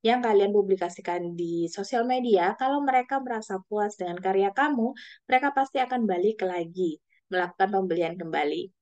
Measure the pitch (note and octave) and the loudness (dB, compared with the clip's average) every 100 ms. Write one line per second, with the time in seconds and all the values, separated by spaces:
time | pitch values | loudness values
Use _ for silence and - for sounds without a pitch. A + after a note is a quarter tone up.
0 | A3 B3 A#3+ G#3 G3 G#3 G3 F#3 F3 - | 2 2 4 4 6 2 2 0 -2 -6
1 | - F3 F3 E3+ E3+ E3+ E3 - G3+ B3 | -6 -4 -6 -6 -4 -2 -4 -6 -4 -2
2 | A#3+ B3+ A#3+ G3 F3+ G#3 C4 C#4+ C#4 B3+ | 0 0 4 4 4 0 -2 0 2 0
3 | B3+ C4+ B3+ A3+ G#3+ F#3+ - G#3 G#3 - | 0 -4 -4 -6 -6 -8 -4 -2 -2 -4
4 | F3+ F3 F#3 G3 G3 G3 D4 C4 A3+ - | -8 -4 0 2 2 2 0 2 -2 -4
5 | - - - B3+ C#4 C4+ C4+ C4+ B3+ B3+ | -18 -20 0 0 2 0 0 -2 -2 0
6 | G#3+ F3 G3+ A3 F#3 F3+ E3 F#3 F3 D3+ | 0 2 0 0 -4 -4 -6 -2 -4 -4
7 | _ _ _ F3+ F3+ - G3 G3 F#3+ E3+ | _ _ _ -4 -4 0 0 2 0 0
8 | E3 F3+ E3 D#3 D3 D#3 F#3+ _ | 0 -2 -4 -2 0 -2 -8 _